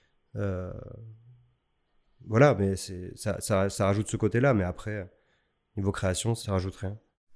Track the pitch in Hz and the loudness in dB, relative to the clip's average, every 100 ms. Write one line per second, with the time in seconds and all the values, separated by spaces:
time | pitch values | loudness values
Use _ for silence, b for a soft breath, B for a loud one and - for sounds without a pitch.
0 | _ _ _ 107 101 92 90 - - - | _ _ _ -6 -4 -4 -6 -10 -14 -16
1 | - - - - _ _ _ _ _ _ | -18 -20 -20 -20 _ _ _ _ _ _
2 | _ _ - 110 147 101 98 98 - 90 | _ _ 0 6 6 6 2 0 -6 -10
3 | 90 - 107 92 - 98 98 - 98 101 | -12 -8 -4 -4 0 2 2 2 2 2
4 | 107 110 107 117 139 113 90 92 - 107 | 0 0 2 4 4 4 2 -4 -8 -10
5 | 92 _ _ _ _ _ _ - 98 98 | -10 _ _ _ _ _ _ -4 -2 0
6 | 95 90 110 117 - 95 92 - 98 107 | 0 0 0 -2 0 -2 -2 -6 -8 -10
7 | _ _ _ | _ _ _